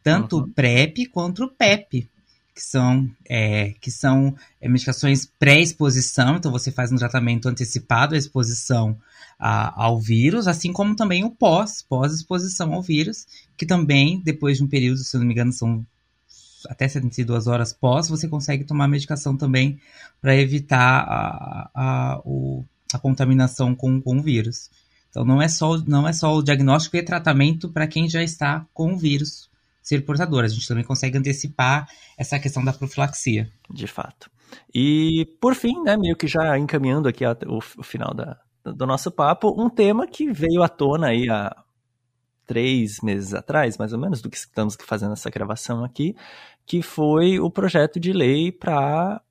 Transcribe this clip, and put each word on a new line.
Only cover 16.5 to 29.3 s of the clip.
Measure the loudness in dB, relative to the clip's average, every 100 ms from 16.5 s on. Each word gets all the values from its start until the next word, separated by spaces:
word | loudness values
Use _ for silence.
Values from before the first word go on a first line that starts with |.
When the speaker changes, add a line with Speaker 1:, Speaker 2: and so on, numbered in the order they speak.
| _ -20
Speaker 1:
até | -4 -2
setenta | -2 -4 -4
e |
duas | -2 -2 0
horas | 0 -2
pós, | -2 0 2 0
você | -4 -4
consegue | -6 -4 -4
tomar | -2 0 2
medicação | 2 -2 -6 -2 -2
também | 0 2 2 0 _ -20 -20 _
pra | 2 4
evitar | 4 0 0 4 4 4 2
a, | -2 -2 -6 -12 -12 -12
a, | -4 -2 0 -2 -4
o, | -6 -4 -4 -6 -10 _ _
a | -2
contaminação | 0 2 4 6 4 2 0 0
com, | 0 0
com | 2 0
o |
vírus. | 2 0 0 -6 -14 _ _ _ _
Então, | -2
não | 2 4
é | 4
só, | 0 0 0 2
não | 2 2
é |
só | 0 2
o | 2
diagnóstico | 2 2 4 4 2 -4
e |
tratamento | -2 -2 2 4 4 2 -4
pra | -4 -2
quem | 0 -2
já | 0
está | -4 -2 -2 -2 -6
com | -4 -2
o | 0
vírus | 0 0 -2